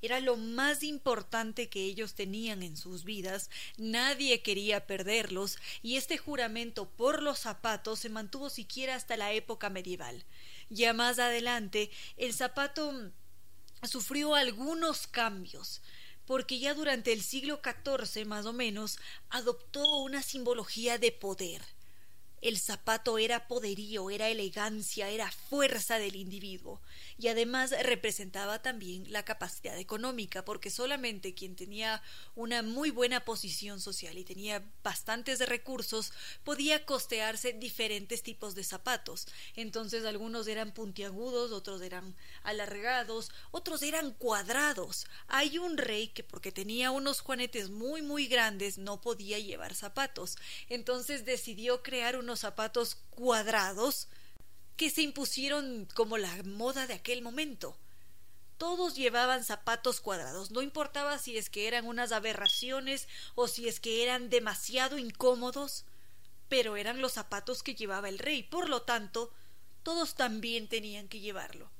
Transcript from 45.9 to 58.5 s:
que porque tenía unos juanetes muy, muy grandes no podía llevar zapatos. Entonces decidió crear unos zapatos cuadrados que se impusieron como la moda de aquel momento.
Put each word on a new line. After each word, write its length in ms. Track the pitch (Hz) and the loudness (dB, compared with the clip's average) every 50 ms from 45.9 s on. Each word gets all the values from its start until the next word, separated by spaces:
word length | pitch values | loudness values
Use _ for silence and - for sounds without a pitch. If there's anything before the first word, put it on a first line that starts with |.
| 214 208 226 220 | 2 0 0 -2
que 140 | - - - | -4 -8 -8
porque 280 | - - - - 190 | -8 -8 -6 -6 -6
tenía 400 | 190 - 196 202 220 240 254 254 | -4 -4 -4 -2 0 2 2 2
unos 280 | 262 277 269 277 277 - | 2 2 2 2 0 0
juanetes 520 | - - 269 247 247 247 - 240 202 185 | 0 -2 0 0 0 -2 -2 -4 -4 -4
muy, 320 | 202 208 226 262 302 320 302 | -4 -4 -2 -2 -2 -2 -2
muy 240 | 285 294 294 285 240 | -2 0 0 2 4
grandes 500 | 254 247 226 220 208 190 196 202 190 196 | 6 6 6 6 4 0 -2 -2 -2 -4
no 240 | 196 202 202 196 | -4 -6 -6 -2
podía 380 | - 240 233 196 202 196 208 208 | 0 -2 -2 -2 -2 -2 -2 -2
llevar 340 | 220 196 - - - - 190 | -2 -4 -6 -6 -6 -6 -6
zapatos. 640 | - - 202 - - 277 269 - - 180 185 - - - - - - - - | -6 -6 -4 0 0 0 0 0 -6 -6 -6 -6 -8 -8 -8 -8 -8 -6 -4
Entonces 560 | 240 247 226 - 247 247 247 - 294 269 220 | -4 -4 0 0 0 0 0 -2 -2 -2 0
decidió 560 | 240 254 247 - - 220 185 220 240 247 247 | 0 0 0 0 -4 -6 -2 2 2 2 2
crear 340 | 247 269 262 254 233 240 254 254 247 240 | 2 -2 0 2 2 2 2 0 -2 -2
unos 100 | 233 - | -2 -2
zapatos 580 | - 208 196 - 220 220 - 247 233 233 - - - - | -2 -4 0 0 -2 2 2 2 2 2 -2 -6 -8 -10
cuadrados 1000 | - - 240 254 233 220 214 214 226 214 196 190 196 190 226 285 269 - - - - - - - - - - - - - - - - | -8 0 4 6 6 6 6 6 6 6 6 4 2 2 2 2 2 2 -4 -6 -8 -10 -10 -10 -10 -10 -10 -10 -10 -10 -10 -8 -2
que 140 | - 320 302 | 2 2 2
se 120 | - - | 4 4
impusieron 840 | 320 294 285 277 277 226 - 269 262 277 285 294 285 269 247 226 196 - - | 2 2 2 -2 -2 -2 0 0 0 2 2 2 0 -2 -4 -4 -6 -6 2
como 220 | - 226 214 226 220 | 2 4 4 4 0
la 260 | 202 180 170 190 190 | 0 0 -2 -4 -6
moda 420 | 190 196 208 226 254 254 262 262 247 | -6 -4 0 0 0 2 0 -2 -2
de 60 | 226 | -2
aquel 280 | 175 - - 247 247 | -4 0 0 0 0
momento. 560 | 240 233 233 277 311 302 254 - - 139 - - - - - - - - - - - - - - - - | 0 -4 -2 -2 -2 -2 -4 -6 -6 -8 -8 -8 -10 -10 -10 -10 -10 -10 -10 -10 -10 -10 -10 -10 -10 -10